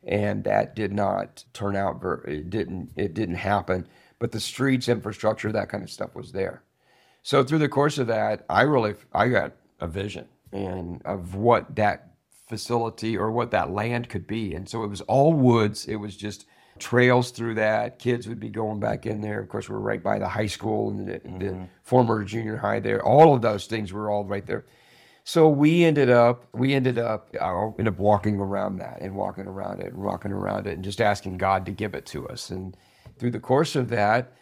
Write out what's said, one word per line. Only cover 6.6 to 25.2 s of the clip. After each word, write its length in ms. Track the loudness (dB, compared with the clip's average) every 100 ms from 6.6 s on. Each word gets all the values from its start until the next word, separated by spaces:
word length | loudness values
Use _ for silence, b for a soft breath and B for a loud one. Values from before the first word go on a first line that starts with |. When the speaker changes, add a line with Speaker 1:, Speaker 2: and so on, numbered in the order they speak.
| _ _ b b b b
Speaker 1:
So 200 | 0 2
through 160 | 4 2
the 100 | 2
course 280 | 2 0 0
of 100 | -2
that, 380 | 0 0 -2 0
I 120 | 2
really, 340 | 4 4 2 -4 _
I 160 | 2 4
got 240 | 2 0 -10 _ _
a 80 | -8
vision 400 | -6 -6 -8 -16 _ _
and 500 | -8 -6 -6 -8 -10 -8
of 300 | -8 -6 0
what 400 | 4 4 2 0
that 380 | 0 0 -10 _ _ _ _
facility 680 | -12 -4 -2 -2 -4 -4 -2
or 140 | -2
what 200 | -2 0
that 200 | 0 -2
land 380 | -4 -2 -4 -4
could 180 | -10 -6
be. 260 | -6 -6
And 160 | -8 -8
so 140 | -6
it 40 | -6
was 140 | -8
all 320 | 0 4 4
woods. 540 | 6 6 6 4 0 -8
It 80 | -8
was 200 | -8 -10
just 300 | -12 -12 -20 b b b
trails 520 | 0 4 6 6 2
through 240 | -4 -6 0
that. 420 | 0 0 -2 -4
Kids 300 | -2 -2 -4
would 120 | -10
be 100 | -8
going 300 | -6 -4 -2
back 260 | -4 -4 -4
in 160 | -6
there. 180 | -6 -6
Of 80 | -6
course, 220 | -10 -8
we're 100 | -6
right 240 | -4 -4
by 160 | -2 -2
the 80 | -2
high 200 | -4 -4
school 420 | -4 -4 -2 -2
and 180 | -4 -8
the, 40 |
the 380 | -10 -10 -6 -6
Speaker 2:
Mm-hmm. 100 | -6 -12 _
Speaker 1:
former 400 | 4 4 6 2
junior 340 | -2 -6 -6 -4
high 220 | -2 -2
there. 240 | 0 0
All 300 | 4 8 10
of 80 | 8
those 260 | 2 -2 -4
things 260 | -6 -6
were 160 | -6 -2
all 160 | -2 -2
right 200 | -6 -4
there. 200 | -6 -8 b b b b b